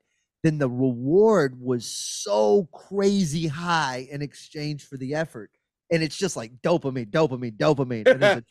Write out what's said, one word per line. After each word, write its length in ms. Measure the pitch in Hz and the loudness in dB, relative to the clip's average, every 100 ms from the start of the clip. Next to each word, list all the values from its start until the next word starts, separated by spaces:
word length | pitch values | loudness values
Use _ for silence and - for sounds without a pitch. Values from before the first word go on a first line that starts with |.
| _ _ _ _ | _ _ _ _
then 160 | 160 151 | -2 0
the 100 | 131 | -2
reward 880 | 123 131 120 131 185 220 202 135 127 | 0 0 0 2 4 6 4 2 -2
was 260 | 123 123 - | -4 -4 -4
so 840 | - - - 202 208 214 202 170 | -10 -10 -10 -2 2 4 4 2
crazy 760 | - - 196 196 202 165 165 160 | -8 -8 0 2 2 0 -2 -4
high 600 | 147 175 165 139 127 131 | -4 -2 0 0 -4 -10
in 100 | 143 | -8
exchange 640 | 143 - - 151 151 143 - | -10 -10 -16 -10 -8 -8 -12
for 100 | 135 | -12
the 200 | 131 151 | -6 -4
effort. 340 | 160 123 101 _ _ _ _ | -6 -8 -18 _ _ _ _
And 120 | 170 | -2
it's 120 | 160 - | -2 -2
just 220 | 190 131 | -4 -4
like 240 | 113 127 | -10 -6
dopamine, 480 | 165 170 139 127 107 | 0 0 0 -4 -2
dopamine, 480 | 156 151 127 123 104 | 2 2 0 -8 0
dopamine. 540 | 151 139 127 117 107 | 2 2 0 2 2
And 100 | 131 | 4
as 120 | 202 143 | 4 2
a 80 | - | -4